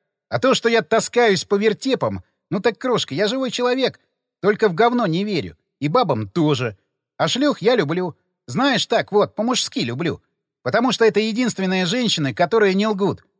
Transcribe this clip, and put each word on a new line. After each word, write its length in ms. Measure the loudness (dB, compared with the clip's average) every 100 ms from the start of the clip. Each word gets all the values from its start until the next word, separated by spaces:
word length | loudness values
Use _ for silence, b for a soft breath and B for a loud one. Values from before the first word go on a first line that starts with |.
| _ _ _
А 100 | 0
то, 140 | 2
что 140 | 2 2
я 140 | 0
таскаюсь 640 | 2 0 2 2 4 2 0
по 100 | 0
вертепам, 680 | 0 0 -2 -2 -2 -4 -10 _ -8
ну 100 | -4
так, 180 | -2 -2
крошка, 380 | -2 -2 -2 -2
я 120 | -2
живой 240 | -2 -4
человек, 500 | -2 -2 0 -2 -4 _ _ _ _
только 260 | -2 2 0
в 60 |
говно 340 | 4 2 2 0
не 160 | -2
верю. 340 | -2 -4 -6 -12 _ _
И 80 | -2
бабам 400 | 0 2 -2 -2
тоже. 500 | 0 0 0 -4 -10 _ _ _ -4
А 120 | -2
шлюх 320 | 0 0 0
я 140 | 2 2
люблю. 420 | 0 -4 -6 -10 _ _ -8
Знаешь, 380 | -2 0 0 0
так 280 | -2 0
вот, 200 | 0 0
по-мужски 460 | -2 -2 -2 -4 -4
люблю. 420 | -4 -4 -4 -6 _ _ _ _
Потому 300 | -2 0 0
что 120 | 2 2
это 140 | 2
единственные 680 | 0 0 -2 -2 -2 0 0
женщины, 480 | -2 -2 -2 -2
которые 400 | 0 0 2 2
не 140 | 2 0
лгут. 360 | 0 -2 -2 _ _